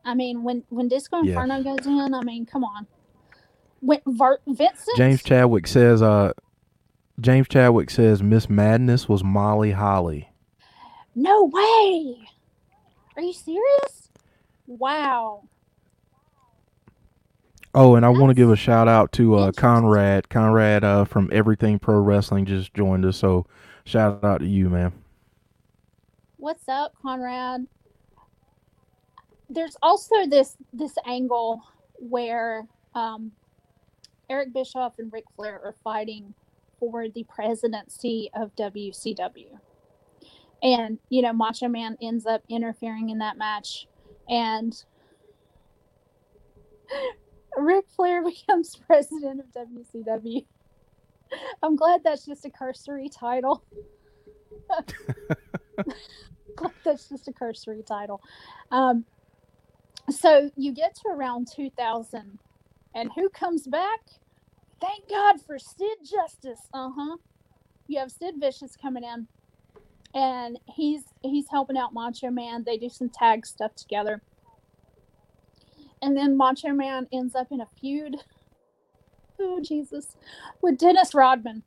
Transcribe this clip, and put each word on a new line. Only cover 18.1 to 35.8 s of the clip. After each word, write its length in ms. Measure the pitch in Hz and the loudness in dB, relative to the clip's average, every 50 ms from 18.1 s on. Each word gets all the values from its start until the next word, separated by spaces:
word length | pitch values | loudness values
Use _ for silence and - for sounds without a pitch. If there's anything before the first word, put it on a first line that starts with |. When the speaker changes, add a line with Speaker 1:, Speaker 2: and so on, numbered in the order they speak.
| 123 127 139 | 6 8 6
Speaker 1:
That's 100 | 135 127 | 6 8
Speaker 2:
give 140 | 123 120 117 | 8 8 6
a 40 | 110 | 6
shout 320 | 104 - - 117 113 113 | 4 4 4 4 6 6
out 240 | 113 113 110 101 - - | 6 6 6 4 4 2
to, 220 | - 117 113 107 | 2 4 6 6
uh, 20 | 101 98 | 6 4
Speaker 1:
interesting. 140 | 95 92 - | 2 2 2
Speaker 2:
Conrad. 680 | - 120 120 117 117 110 107 104 101 98 98 95 - _ | 4 4 6 6 6 6 6 6 6 4 2 2 0 _
Conrad, 540 | - 120 110 110 110 110 110 107 107 104 101 | 0 2 4 4 4 4 4 4 4 4 4
uh, 220 | 101 101 101 101 | 4 4 4 2
from 240 | - - 104 95 - | 2 2 0 0 2
Everything 480 | - 107 107 113 110 - 113 107 104 101 | 2 2 4 4 2 2 2 0 0 0
Pro 200 | - - 110 104 | 2 2 2 4
Wrestling 460 | 101 101 101 101 101 - 104 98 98 | 4 4 4 2 2 0 -2 -2 0
just 280 | 95 98 95 95 - _ | 0 -2 -4 -4 -6 _
joined 320 | 101 101 95 95 92 92 | -2 0 0 2 2 2
us, 120 | 95 95 | 0 0
so 280 | - - 95 92 90 87 _ _ _ - - - _ _ | 2 2 2 2 2 0 _ _ _ -20 -20 -20 _ _
shout 380 | - - 117 107 104 101 101 104 | -2 0 2 2 2 0 0 0
out 160 | 104 98 69 | 0 0 0
to 80 | 69 | -2
you, 220 | 90 101 98 95 90 | -2 0 0 0 2
man. 320 | 87 87 87 90 - - _ _ _ _ _ _ _ _ _ _ _ _ _ _ _ _ _ _ _ _ _ _ _ _ _ _ _ _ | 0 0 -2 -2 -4 -8 _ _ _ _ _ _ _ _ _ _ _ _ _ _ _ _ _ _ _ _ _ _ _ _ _ _ _ _
Speaker 1:
What's 260 | 277 302 330 _ _ | -10 -10 -10 _ _
up, 280 | - 262 277 294 302 _ _ | -8 -6 -6 -6 -8 _ _
Conrad? 680 | - 269 262 254 247 247 247 254 254 247 254 254 254 _ _ _ _ _ _ _ _ _ _ _ _ _ _ _ _ _ _ _ _ _ _ _ _ _ _ _ _ _ _ - _ _ _ _ _ | -10 -10 -8 -8 -8 -8 -8 -8 -8 -8 -8 -8 -10 _ _ _ _ _ _ _ _ _ _ _ _ _ _ _ _ _ _ _ _ _ _ _ _ _ _ _ _ _ _ -20 _ _ _ _ _
There's 300 | _ 254 320 330 311 - - - | _ -8 -8 -8 -8 -8 -2 2
also 420 | 320 349 - - - 440 427 381 | 2 2 2 0 0 0 2 2
this, 320 | 285 285 277 269 - - _ 269 _ - | 4 2 2 2 2 -6 _ -20 _ -12
this 220 | 240 311 277 - - - | -10 -10 -8 -8 -10 -10
angle 560 | 240 247 254 254 247 240 233 226 226 226 226 _ _ _ _ _ _ _ - | -8 -8 -6 -4 -4 -4 -4 -4 -4 -6 -8 _ _ _ _ _ _ _ -20
where, 680 | 254 233 247 240 240 233 233 233 226 233 220 220 220 226 _ _ _ _ _ | -12 -8 -6 -6 -6 -6 -6 -6 -6 -6 -8 -10 -14 _ _ _ _ _ _
um, 360 | 240 226 226 220 220 220 220 _ _ _ _ _ _ _ _ _ _ _ _ _ _ _ _ _ _ _ | -8 -8 -8 -8 -12 -16 -18 _ _ _ _ _ _ _ _ _ _ _ _ _ _ _ _ _ _ _
Eric 240 | _ 262 277 277 262 | _ -8 -6 -6 -6
Bischoff 460 | 240 262 262 254 - 262 254 240 240 | -8 -8 -8 -8 -8 -8 -8 -8 _
and 160 | - 226 220 220 | -14 -16 -14 -14
Ric 120 | 220 220 _ _ | -16 -18 _ _
Flair 260 | - 208 214 202 190 - | -14 -14 -14 -14 -14 -16
are 120 | 202 214 _ | -16 -18 _